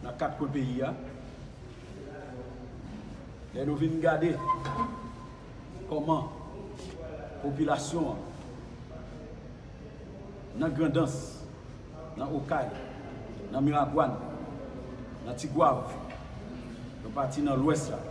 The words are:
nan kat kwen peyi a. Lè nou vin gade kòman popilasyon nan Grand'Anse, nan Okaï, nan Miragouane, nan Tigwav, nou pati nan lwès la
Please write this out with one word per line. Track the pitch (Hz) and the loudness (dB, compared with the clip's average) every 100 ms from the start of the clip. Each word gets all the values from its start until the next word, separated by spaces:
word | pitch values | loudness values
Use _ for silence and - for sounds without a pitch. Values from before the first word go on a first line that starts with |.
| - | -8
nan | - | 0
kat | 151 - | 0 2
kwen | 143 | 0
peyi | 143 127 123 131 | 2 2 2 0
a. | - - - - - - - - - - - - - - 123 123 - - - - - - - - - - 123 | -2 -8 -10 -12 -12 -12 -12 -12 -12 -12 -12 -10 -10 -10 -10 -10 -10 -10 -10 -10 -10 -10 -10 -10 -12 -8 -2
Lè | 139 | 0
nou | 147 | 4
vin | 156 160 | 4 6
gade | 165 156 170 - - 1017 - 1017 1017 - - - - - - - - - - | 6 6 4 4 2 2 2 0 0 -2 -8 -10 -12 -12 -12 -12 -12 -10 -2
kòman | 151 151 156 - - - - - - - - - - - - | 0 4 4 2 -8 -10 -10 -10 -10 -10 -8 -8 -8 -8 -2
popilasyon | 143 139 147 147 - 170 143 - - - - - - - - - - - - - - - - - - - - - - - - 110 | -2 4 4 4 4 2 2 0 -6 -10 -10 -10 -10 -12 -10 -10 -10 -10 -10 -10 -12 -12 -12 -12 -12 -12 -12 -10 -10 -10 -10 0
nan | 160 | 2
Grand'Anse, | 143 160 147 143 - - - - - - - - - - - | 4 6 6 4 0 -6 -8 -10 -12 -12 -12 -12 -10 -10 -4
nan | 135 | 0
Okaï, | 147 135 - - - - - - - - - - | 0 2 2 2 -2 -8 -8 -8 -8 -8 -8 -2
nan | 131 143 | 4 6
Miragouane, | 147 135 147 135 - - - - - - - - - - - - | 6 6 6 6 4 -4 -6 -6 -6 -8 -8 -8 -8 -8 -8 -6
nan | 123 | -4
Tigwav, | 156 147 156 127 - - - - - - - - - - - - | 0 8 8 8 0 -6 -8 -8 -10 -10 -8 -8 -8 -10 -10 -8
nou | 110 123 | -4 0
pati | 135 143 | 2 4
nan | 147 135 | 4 8
lwès | 147 151 - | 8 6 4
la | - - | -2 -4